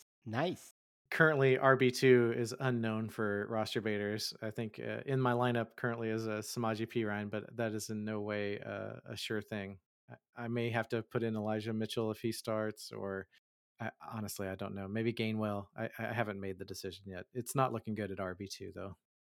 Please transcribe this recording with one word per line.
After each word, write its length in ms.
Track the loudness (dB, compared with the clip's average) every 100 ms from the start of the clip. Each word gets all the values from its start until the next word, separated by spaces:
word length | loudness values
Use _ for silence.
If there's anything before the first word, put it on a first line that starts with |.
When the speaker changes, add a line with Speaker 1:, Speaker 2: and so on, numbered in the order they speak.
| -20 _
Speaker 1:
Nice. 480 | -4 0 0 -2 -10 -20 _ _ -2
Speaker 2:
Currently, 480 | 6 6 8 6 8
R 160 | 8
B 160 | 8 6
two 420 | 8 8 10 8 2
is 180 | -2 0
unknown 480 | 0 2 0 0 -2
for 400 | -2 0 0 0
Roster 320 | -2 0 -2
Baiters. 500 | 0 0 0 -2 -4 -6
I 120 | -8
think, 280 | -4 -6 -6
uh, 200 | -6 -6
in 160 | -2 2
my 120 | 4
lineup 420 | 4 4 2 0 -2
currently 340 | -4 -2 0
is, 180 | 0 -2
uh, 140 | -4
Samaje 440 | -4 -2 0 0 -2
Perine, 420 | 0 0 0 -2
but 280 | -4 -6 -4
that 160 | -2
is 180 | -2 -4
in 140 | -4
no 160 | -4 -4
way, 400 | -2 -2 -2 -4
uh, 360 | -6 -6 -6 -8
a 120 | -10 -8
sure 260 | -4 -4
thing. 360 | -2 -6 -6 -10 _ _ -20
I, 360 | -20 _ -8
I 20 | -2
may 220 | 0 0
have 180 | 0 0
to 120 | -2
put 220 | -2 0
in 100 | 0
Elijah 380 | 0 0 0 -2
Mitchell 400 | -2 -2 0 -2
if 80 | 0
he 100 | -2
starts, 600 | -4 -2 -2 -2 -4 -10
or 340 | -8 -6 -6 -8 _ _ _ _ -10
I, 100 | -10 -10 -10
honestly, 320 | -8 -6 -6 -6
I 80 |
don't 220 | -4 -6 -6
know. 100 | -6
Maybe 260 | -2 -2
Gainwell. 540 | 0 -2 0 -2 -2 -6 -8
I, 120 | -8 -6
I 140 | -4
haven't 280 | -2 -2 -4
made 200 | -6 -8
the 40 |
decision 380 | -10 -10 -10 -10 -12
yet. 160 | -12 -10
It's 220 | -10 -4 0
not 160 | 0
looking 240 | -2 -6 -6
good 160 | -6
at 80 | -4
R 160 | -6 -6
B 100 | -10
two, 240 | -10 -12
though. 220 | -10 -12 -12 _ _